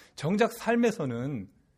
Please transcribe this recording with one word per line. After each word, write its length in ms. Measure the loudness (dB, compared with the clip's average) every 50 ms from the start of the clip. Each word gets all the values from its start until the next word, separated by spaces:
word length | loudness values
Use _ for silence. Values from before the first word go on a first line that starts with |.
| -20 -20 _
정작 360 | -6 -2 0 2 4 2 2
삶에서는 1000 | 0 -4 -2 0 2 4 4 2 2 0 -4 -4 -4 -4 -4 -4 -6 -6 -8 -12 _ _ _ _ _